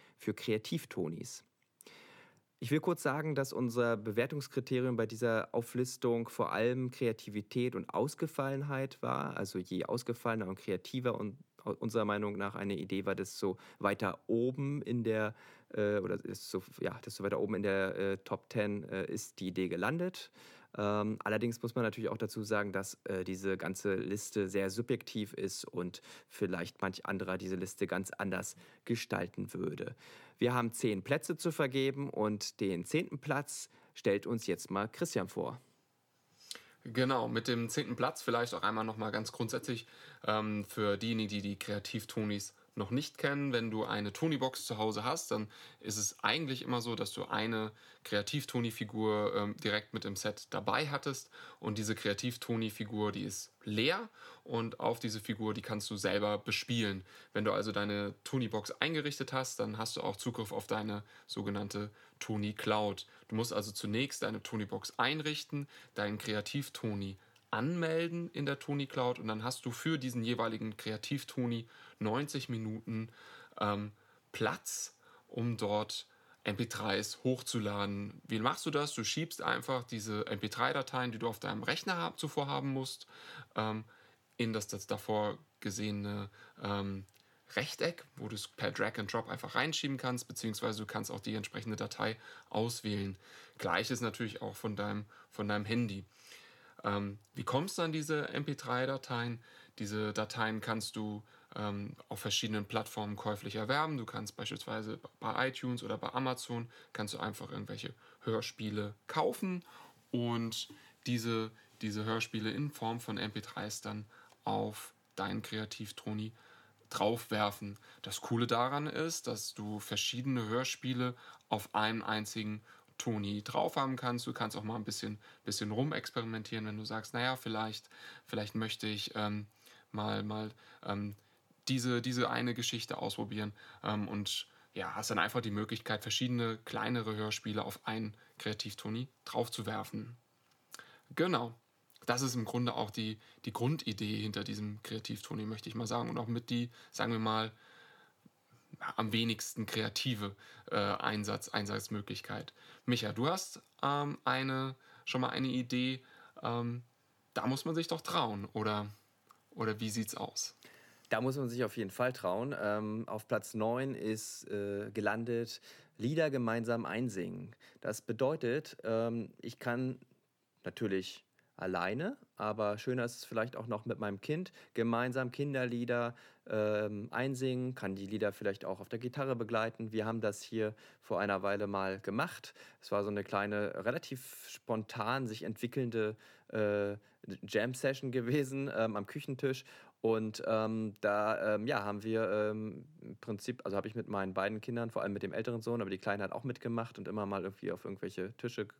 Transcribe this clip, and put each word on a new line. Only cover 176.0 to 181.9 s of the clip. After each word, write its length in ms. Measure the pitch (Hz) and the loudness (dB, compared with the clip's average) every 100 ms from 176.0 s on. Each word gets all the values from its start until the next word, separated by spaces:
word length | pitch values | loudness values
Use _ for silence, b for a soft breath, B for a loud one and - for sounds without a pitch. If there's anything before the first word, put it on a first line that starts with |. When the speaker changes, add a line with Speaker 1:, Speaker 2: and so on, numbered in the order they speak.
| 120 120 B B - | 2 -2 B B -2
Speaker 1:
ähm, 580 | 107 107 107 107 104 110 | 2 4 4 2 -2 -4
einsingen, 640 | - 131 127 131 127 127 127 | 0 0 2 0 2 0 -2
kann 180 | 98 | -2
die 120 | 98 98 | -2 -2
Lieder 260 | 104 104 | 0 0
vielleicht 320 | 98 104 98 | 2 0 0
auch 160 | - 92 | -2 -4
auf 80 | 95 | -4
der 100 | 113 | -4
Gitarre 380 | 123 143 135 123 | -4 -2 0 0
begleiten. 560 | 110 117 113 - 113 | 2 2 2 0 -2
Wir 140 | 110 107 | 0 0
haben 140 | 113 | 2
das 220 | 107 104 | 0 0
hier 320 | - 113 107 110 B B | -2 0 0 0 B B
vor 200 | - 92 | -2 2
einer 220 | 101 98 | 4 4
Weile 240 | 98 101 101 | 4 2 2
mal 320 | 101 95 | 2 0